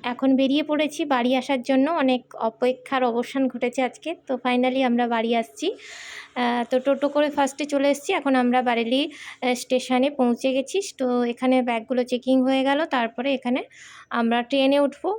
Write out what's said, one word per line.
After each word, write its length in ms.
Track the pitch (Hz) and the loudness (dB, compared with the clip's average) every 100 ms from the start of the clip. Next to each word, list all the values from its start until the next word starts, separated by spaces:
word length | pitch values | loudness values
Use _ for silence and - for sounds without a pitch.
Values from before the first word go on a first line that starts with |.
এখন 260 | 240 247 269 262 | -6 0 2 4
বেরিয়ে 280 | 269 285 | 4 2
পড়েছি 360 | 302 302 302 294 | 0 0 -2 -2
বাড়ি 260 | 302 262 240 262 | -2 0 2 0
আসার 240 | 254 269 | 0 -4
জন্য। 240 | 240 262 277 | 2 2 2
অনেক 320 | 339 262 247 - - | 2 0 0 -4 -4
অপেক্ষার 640 | 226 220 247 254 - 269 | -4 0 -2 -2 -4 0
অবসান 380 | 247 233 240 269 262 | 0 0 -2 0 -2
ঘটেছে 320 | 240 247 247 | 0 -4 -2
আজকে। 280 | 254 247 311 339 | -4 -4 -10 -10
তো 80 | - 254 | -6 -4
finally 440 | 254 247 254 262 | 0 2 2 2
আমরা 220 | 254 240 240 | 0 2 0
বাড়ি 240 | 233 226 | 0 0
আসছি। 320 | 233 226 - 320 | -2 -2 -6 -6
আহ, 960 | 480 - - - - - - 240 240 233 | -6 -14 -18 -16 -18 -12 -4 -2 -2 0
তো 80 | 254 | 0
টোটো 260 | 254 277 277 | 2 0 0
করে 200 | 294 294 | 0 0
ফার্স্টে 340 | 294 277 - 294 | 2 -2 -2 -4
চলে 220 | 277 285 | 0 2
এসেছি। 200 | 285 - | 0 0
এখন 200 | 370 285 262 | -2 2 2
আমরা 240 | 247 247 | 4 2
বারেলি, 380 | 254 233 233 262 | 2 0 0 0
আহ, 500 | 302 - - - 254 | -2 -6 -18 -6 -2
স্টেশনে 540 | 247 - 254 254 254 269 | -2 -2 -2 0 0 0
পৌঁছে 380 | 285 247 240 269 | 2 0 2 0
গেছি। 260 | 262 262 381 392 - | -2 -2 -4 -4 -4
তো 80 | 254 247 | -2 0
এখানে 320 | 240 240 254 254 | -2 -2 2 2
ব্যাগগুলো 400 | 247 233 220 254 | 2 -4 -2 -4
চেকিং 320 | 247 247 254 262 | -2 -4 2 2
হয়ে 200 | 254 269 | 4 2
গেল, 160 | 269 277 320 | 2 0 0
তারপরে 420 | 269 226 240 262 | -2 -2 -2 -2
এখানে 260 | 262 247 262 - - - - - | -2 0 -2 -4 -16 -20 -20 -6
আমরা 280 | 240 233 240 | -2 0 0
ট্রেনে 360 | 233 277 269 277 | 0 2 4 4
উঠবো। 280 | 285 285 349 | 2 0 -4